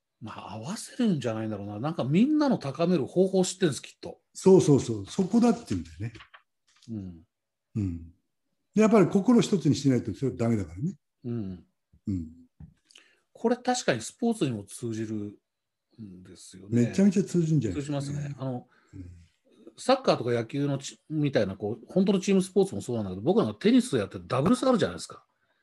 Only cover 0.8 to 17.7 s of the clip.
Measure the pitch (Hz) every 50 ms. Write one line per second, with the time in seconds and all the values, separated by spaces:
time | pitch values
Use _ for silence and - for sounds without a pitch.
0.8 | - - - - 247 220 180 139 113 120 110 110 110 110 107 101 101 101 104 104
1.8 | 123 156 156 - 131 131 147 185 240 294 302 302 302 277 214 135 - 135 127 -
2.8 | 170 175 185 156 120 - - 175 190 185 190 190 180 185 - - 185 156 120 -
3.8 | - - - - - - - _ _ _ - - - 190 190 170 - 156 143 120
4.8 | - - 113 104 98 - - - 190 180 - 240 240 240 - - - - - 87
5.8 | 80 - 80 85 104 117 - - - _ _ - _ _ _ _ _ _ _ _
6.8 | _ 120 113 104 95 92 85 82 85 _ _ _ _ _ _ _ _ _ - 113
7.8 | 101 92 85 82 85 82 _ _ _ _ _ _ _ _ _ _ _ _ - 208
8.8 | 220 214 220 214 175 - - 202 185 - 240 233 - - 214 170 147 156 123 -
9.8 | - 139 127 120 - - 90 - 135 127 - 85 117 117 117 104 95 78 82 92
10.8 | 131 185 - _ _ _ _ _ - 120 120 117 104 95 92 87 - _ _ _
11.8 | _ _ _ _ - 107 98 90 80 80 82 85 - _ _ - 78 - _ _
12.8 | _ _ _ - _ _ _ _ _ _ _ - - 233 247 240 - 254 247 247
13.8 | - - 139 113 - - - - 240 233 226 226 175 135 117 101 98 - - -
14.8 | 123 117 110 110 113 107 110 107 104 104 101 _ _ _ _ _ _ _ _ _
15.8 | _ _ _ - 110 98 92 90 92 92 90 - - - - 95 98 101 113 120
16.8 | 120 - - 190 196 208 175 202 180 - - 175 165 156 160 143 - -